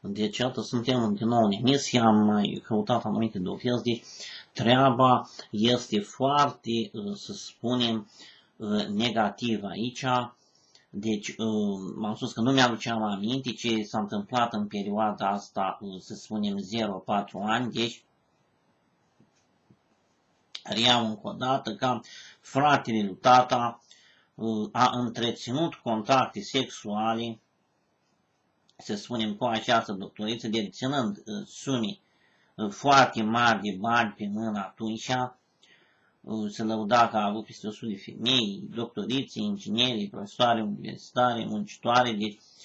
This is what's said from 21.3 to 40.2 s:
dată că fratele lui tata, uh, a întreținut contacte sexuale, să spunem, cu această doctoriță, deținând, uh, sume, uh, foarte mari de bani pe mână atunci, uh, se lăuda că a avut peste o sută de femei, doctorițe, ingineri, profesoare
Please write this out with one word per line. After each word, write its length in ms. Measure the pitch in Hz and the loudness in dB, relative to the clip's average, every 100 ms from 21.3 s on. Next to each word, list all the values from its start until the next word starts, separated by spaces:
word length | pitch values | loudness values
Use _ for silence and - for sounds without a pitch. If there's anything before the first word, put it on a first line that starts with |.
dată 440 | - 127 135 117 101 | -4 -2 -2 -2 -4
că 240 | 131 117 - - - - | -2 -2 -6 -20 -20 -20
fratele 640 | - 135 147 135 123 110 | -4 2 4 4 2 -2
lui 140 | 101 90 | -2 0
tata, 680 | 127 127 123 123 117 - _ - _ _ _ - | 6 8 6 2 0 -6 _ -20 _ _ _ -6
uh, 340 | 110 107 104 | -2 -2 -2
a 180 | 117 123 | 2 2
întreținut 800 | 123 123 104 117 110 120 131 165 | 2 -4 -2 -4 -4 -4 -2 -2
contacte 680 | - 120 110 107 135 110 104 | -2 -2 -2 2 2 2 -4
sexuale, 1000 | 101 135 123 - 107 104 110 113 117 113 _ _ _ _ _ _ _ _ _ _ _ _ _ _ | -4 -4 -4 -8 -8 -2 -2 -2 -4 -8 _ _ _ _ _ _ _ _ _ _ _ _ _ _
să 180 | - 104 | -8 -6
spunem, 400 | - 120 107 104 | -4 -4 -4 -2
cu 100 | 120 | -2
această 460 | 110 - 117 113 | -2 2 2 2
doctoriță, 560 | 95 95 - 107 117 113 | -8 -8 -8 -6 -4 -2
deținând, 680 | 110 98 - 131 143 113 101 | -2 -4 -4 -2 0 -2 -4
uh, 300 | - 104 101 | -10 -10 -10
sume, 500 | - - 127 104 95 _ _ _ _ _ - | -10 -4 -2 -2 -6 _ _ _ _ _ -8
uh, 160 | 104 | -8
foarte 500 | 101 139 139 123 113 | -2 6 8 6 2
mari 400 | 107 117 120 107 | 0 4 4 2
de 160 | 104 92 | -2 -4
bani 340 | 113 117 113 - | 0 2 0 -4
pe 100 | 104 | -6
mână 280 | 104 113 104 | -4 -4 -4
atunci, 480 | 95 _ 113 113 - 127 127 - _ _ _ _ _ _ _ _ | -8 _ -8 -6 -2 -2 -2 -6 _ _ _ _ _ _ _ _
uh, 280 | - 110 104 | -8 -6 -6
se 120 | 104 | -4
lăuda 440 | 110 110 104 120 113 | -2 -2 4 6 6
că 100 | 110 | 4
a 80 | 104 | 0
avut 200 | 107 - | -2 -8
peste 220 | - 104 | -10 -10
o 40 | |
sută 140 | 107 117 | -8 -8
de 160 | 95 - | -8 -10
femei, 580 | - 113 131 104 98 104 | -4 0 2 0 -4 -8
doctorițe, 720 | 110 113 - 104 131 - - | -8 -6 -6 -4 -4 -4 -6
ingineri, 680 | 104 101 101 107 127 113 101 | -4 -4 -4 0 0 0 -6
profesoare 540 | - | -8